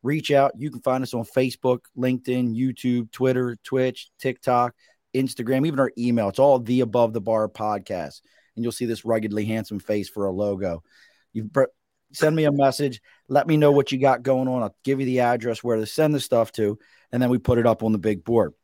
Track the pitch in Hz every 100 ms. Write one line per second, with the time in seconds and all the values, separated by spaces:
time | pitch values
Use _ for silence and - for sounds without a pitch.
0 | 120 151 - 143 139 - 147 120 135 127
1 | 127 120 113 - 131 - 127 123 _ -
2 | 127 127 127 127 123 113 131 120 127 123
3 | 113 - 127 127 123 117 - 135 127 123
4 | - _ 135 123 - 123 123 _ _ _
5 | _ 131 135 - 117 131 151 139 127 -
6 | 120 117 101 98 139 131 117 127 120 117
7 | 117 113 101 110 107 - 107 104 - 95
8 | 76 - _ _ _ - 117 110 120 113
9 | 110 113 107 104 107 110 107 104 - 104
10 | 95 - 98 92 104 98 95 85 _ _
11 | _ _ _ 113 110 139 131 _ _ _
12 | _ 143 156 160 151 143 139 131 147 117
13 | _ _ _ 135 165 156 147 143 139 135
14 | 135 123 123 131 131 127 107 _ - 135
15 | 131 127 120 120 117 113 123 113 107 -
16 | 156 147 - 120 110 - 104 104 _ _
17 | _ 123 123 123 - 120 120 110 110 107
18 | 107 101 - 117 87 -